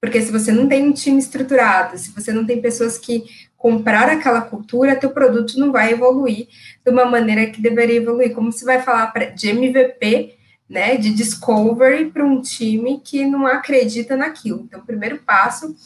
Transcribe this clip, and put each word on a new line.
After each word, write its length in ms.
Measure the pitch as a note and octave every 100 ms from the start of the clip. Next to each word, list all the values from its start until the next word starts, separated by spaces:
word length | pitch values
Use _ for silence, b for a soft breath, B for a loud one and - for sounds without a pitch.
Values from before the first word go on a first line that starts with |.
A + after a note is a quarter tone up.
porque 200 | A3+ A3+
se 120 | G#3+
você 180 | A3 G#3+
não 160 | A3 C#4
tem 180 | C4+ C#4+
um 60 |
time 260 | C#4+ C#4+ C4+
estruturado, 800 | C4+ C4 C4 C4 A3+ F#3+ - F3+
se 140 | -
você 220 | - G#3+
não 120 | A3 A3+
tem 160 | A#3+
pessoas 360 | A#3+ A#3 A3+ A3+
que 260 | - A#3 A3+ B B _
compraram 560 | A#3 A3 A3 A3 B3+
aquela 300 | D#4 C4 A#3
cultura, 560 | A3+ G#3+ - A#3+ C4+ C4
teu 140 | C4+
produto 460 | C4+ C4 A3 A3 B3+
não 140 | C#4+
vai 220 | B3 A3
evoluir 560 | A#3 B3 C4 C4+ G#3 A#3 B B B -
de 60 |
uma 140 | A#3+ B3
maneira 440 | A#3+ A3+ G#3+ A3
que 120 | A3
deveria 400 | A3 A3+ A#3 A#3
evoluir. 340 | A3+ A#3+ B3 -
Como 160 | A3+
você 140 | A3+ A#3+
vai 160 | B3+
falar 260 | B3+ A#3 A3+
pra, 200 | A#3 -
de 200 | - G#3+
M 240 | A3 C4
V 180 | B3+ B3+ -
P, 400 | G#3+ A#3+ - B B B _
né, 280 | F#3 G3+ B3+
de 160 | G#3+
discovery 960 | G#3+ A3+ - - G#3+ A3 A#3 C4 D4 D#4
pra 140 | - C#4+
um 160 | C4+
time 580 | B3+ - A3+ A3 A#3+ C#4+
que 260 | - C#4 C#4
não 220 | C#4 C4+
acredita 680 | C4+ - C#4 A3+ G#3+ A3+ C4+
naquilo? 460 | D4+ D#4 A3 A3 -
Então, 160 | -
o 40 | -
primeiro 340 | G#3+ G#3 D4
passo 540 | - G3+ G#3 - D#4 D#4